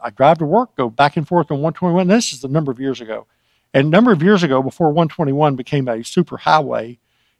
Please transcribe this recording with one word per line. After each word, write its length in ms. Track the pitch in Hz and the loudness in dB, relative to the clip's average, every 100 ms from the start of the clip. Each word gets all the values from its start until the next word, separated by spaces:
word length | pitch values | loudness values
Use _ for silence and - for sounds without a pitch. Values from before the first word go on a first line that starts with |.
I, 60 | 120 | -10
I 20 | |
drive 260 | - 135 165 | 2 4 4
to 60 | 151 | 2
work, 300 | 196 247 - | 0 -2 -4
go 140 | 123 | -4
back 280 | 113 143 175 | 0 0 0
and 100 | 147 | -2
forth 240 | 175 165 | -2 -2
on 100 | 143 | -2
one 120 | 151 | -4
twenty-one." 340 | 156 180 175 185 | -2 -2 0 2
This 240 | 220 - | 0 0
is 120 | 135 | -8
a 40 | 131 | -4
number 240 | 147 143 | -2 -2
of 80 | 117 | -4
years 220 | 135 120 | -6 -6
ago. 260 | 110 110 110 _ _ _ _ | -8 -12 -14 _ _ _ _
And 140 | 135 143 | -2 2
a 20 | |
number 220 | 170 247 | 4 4
of 100 | 180 | 4
years 220 | 175 208 | 4 2
ago, 180 | 170 131 | 2 0
before 300 | 135 - 165 | -2 -2 0
one 160 | 151 165 | 2 0
twenty-one 480 | - 151 139 151 131 | -2 -2 0 0 0
became 320 | 123 147 127 | -4 -4 -2
a 160 | 113 | -6
super 340 | 120 - 170 - | -4 -2 -2 -2
highway, 640 | - 160 135 120 113 123 _ _ _ _ | 0 0 0 -6 -8 -14 _ _ _ _